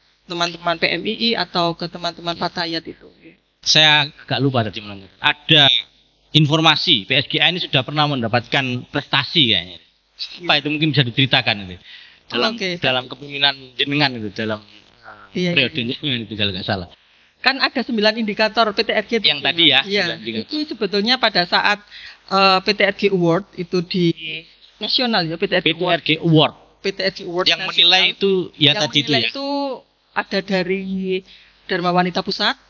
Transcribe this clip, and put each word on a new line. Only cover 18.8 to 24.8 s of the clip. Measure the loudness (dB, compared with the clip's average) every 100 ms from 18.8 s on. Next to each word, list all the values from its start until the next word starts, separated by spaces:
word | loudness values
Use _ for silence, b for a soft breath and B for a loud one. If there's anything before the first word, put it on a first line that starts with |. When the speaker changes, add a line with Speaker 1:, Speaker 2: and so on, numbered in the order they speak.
Speaker 1:
T | -2
R | -4 -2
G | -2
itu, | 0
Speaker 2:
Yang | 0 -2
tadi | 2 4
ya, | 4 2
Speaker 1:
Iya. | -2
Speaker 2:
sembilan | -2 -6
indikator. | -8 -8 -6
Speaker 1:
Itu | -6 -8
sebetulnya | -6 -4 -2 0 0
pada | 0 0 0
saat | 0 0 -2 -6 B B B -2
eh, | 2 4 4
P | 2
T | 2
R | 0 2
G | 0
Award | 2 2 2 -2 -10
itu | -4 -4
di | -2 0 0 0 -6 -12 -14 _ -20
nasional | -10